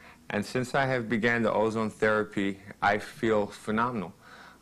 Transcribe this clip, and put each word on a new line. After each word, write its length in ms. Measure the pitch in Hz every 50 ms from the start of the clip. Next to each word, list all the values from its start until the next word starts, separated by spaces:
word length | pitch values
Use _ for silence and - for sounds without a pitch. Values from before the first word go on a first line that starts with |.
| - - - - - -
And 160 | - 104 101
since 300 | - - 131 127 120 -
I 100 | 143 139
have 240 | 131 131 127 117 107
began 320 | 120 110 98 120 120 120
the 100 | 113 104
ozone 380 | - 101 107 110 107 113 110 107
therapy, 720 | 104 - - 110 107 107 104 104 - 107 98 98 98 - - - - -
I 160 | - 101 104 107
feel 500 | 104 - - - - 113 110 107 101 104
phenomenal. 640 | - - - - 107 110 117 127 123 110 90 85 - - - - - - - - - -